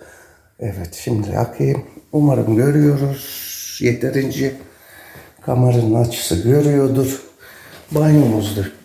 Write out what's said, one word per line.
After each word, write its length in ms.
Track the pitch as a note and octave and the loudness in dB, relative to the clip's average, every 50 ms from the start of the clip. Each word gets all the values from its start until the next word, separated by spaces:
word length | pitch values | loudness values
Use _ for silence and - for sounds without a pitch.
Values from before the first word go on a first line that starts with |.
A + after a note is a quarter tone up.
| - - - - - _ _ _ _ _ _ - | -20 -20 -20 -20 -20 _ _ _ _ _ _ -10
Evet, 340 | - G#2 F#2 F#2 F2+ F2 - - - | -10 -8 -8 -8 -12 -12 -12 -10 -6
şimdi 280 | B2 A#2+ G#2 G2 G2+ | -4 -4 -4 -4 -4
yakayım. 520 | - G#2+ - - - - C#3 C3+ C#3 C#3 - - - - - _ | -4 -4 -4 -4 -4 -2 -2 -2 -2 -4 -6 -12 -18 -20 -12 _
Umarım 440 | D3+ D3+ D3 C#3+ C3 A#2 A2 A2 A2 | 0 2 2 2 2 2 2 2 2
görüyoruz. 1200 | A2+ B2+ C#3+ C#3+ D3+ D3 D3 C#3+ C3+ C#3 C3+ C3+ - - - - - - - - - - - - - | 2 2 2 4 4 4 4 2 2 -2 -4 -4 -6 -10 -14 -14 -14 -14 -14 -14 -14 -14 -14 -8 -2
Yeterince 760 | B2 B2 A2+ - A#2 C3+ - C3+ C3+ B2+ - C#3+ C3+ C3+ - - - - - _ - - - - - - - - - - _ _ | -2 -2 -2 -2 -2 -2 -2 -2 -2 -4 -4 -4 -4 -4 -6 -8 -16 -20 -20 _ -20 -20 -20 -20 -20 -20 -20 -20 -20 -20 _ _
kameranın 520 | - C#3+ B2 B2 B2 B2 B2 A#2+ A2+ A2 A2 | -6 -2 0 2 4 4 4 2 2 2 2
açısı 420 | A#2+ A#2+ A#2+ - - - - - | 2 0 0 -2 -4 -4 -4 -2
görüyordur. 840 | E2+ - A#2 C#3 D3 D3 D3 C#3+ C#3 C3+ C3 C3 C3+ C3 - - - - - - _ - - - - - - - - - - | 0 2 2 2 4 4 2 2 2 2 2 2 0 0 -2 -4 -8 -12 -18 -20 _ -20 -20 -20 -20 -20 -20 -20 -20 -10 -4
Banyomuz 680 | D3+ D3+ D3+ D#3 D3+ D3+ C3+ A2+ A2 G#2+ G2+ G2+ G2+ | 0 2 4 6 6 6 6 4 2 0 -2 -2 -4
da 40 | G#2 G2 - - - | -4 -6 -6 -8 -12